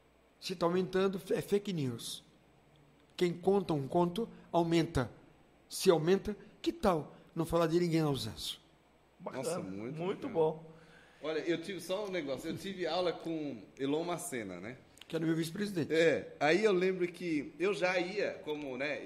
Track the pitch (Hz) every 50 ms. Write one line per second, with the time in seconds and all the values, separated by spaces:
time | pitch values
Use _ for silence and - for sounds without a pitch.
0 | _ _ _ _ _ _ _ _ - - 185 175 180 170 175 185 185 170 185 185
1 | 196 196 185 185 - - 254 180 - - 202 202 202 208 180 160 135 123 117 120
2 | - - - - - _ - _ _ _ _ _ _ _ _ _ _ _ _ _
3 | _ _ _ - 180 175 170 175 - 190 196 202 180 - 160 143 135 131 - 175
4 | 175 175 175 226 233 - - - - - - 170 170 165 165 170 - 170 - 143
5 | 120 - - - - - - _ _ _ _ _ _ - - - - 185 170 160
6 | 151 175 196 190 - 208 202 - - - - - - 330 320 - - 202 175 151
7 | 143 - - - - - - 165 160 - 170 170 170 160 160 175 180 175 160 165
8 | 156 147 139 117 110 110 87 - - - - - - _ _ _ _ _ _ _
9 | _ _ _ - - - - 127 131 160 175 185 - 92 95 101 110 127 156 160
10 | 175 190 - - - 269 - 165 156 156 160 - - - - - - - - -
11 | - - - - 139 151 160 151 131 170 165 160 - 196 190 160 - - 185 208
12 | 214 196 185 175 147 135 131 123 160 165 160 143 - 196 190 180 170 156 165 185
13 | 180 170 - - - 165 165 156 151 139 123 107 - - - - 139 139 147 160
14 | 170 175 170 151 - - 131 120 104 95 90 87 95 117 127 - - - - -
15 | - - 165 160 165 160 165 160 160 160 - 208 208 202 196 170 127 - 151 170
16 | 170 160 131 95 - - - - 143 151 165 196 214 214 190 180 185 190 185 175
17 | 175 170 170 - 180 170 156 147 123 - - 160 170 208 196 160 180 180 190 180
18 | 175 180 208 202 160 113 90 - - 151 151 147 147 135 127 123 139 151 135 98
19 | 87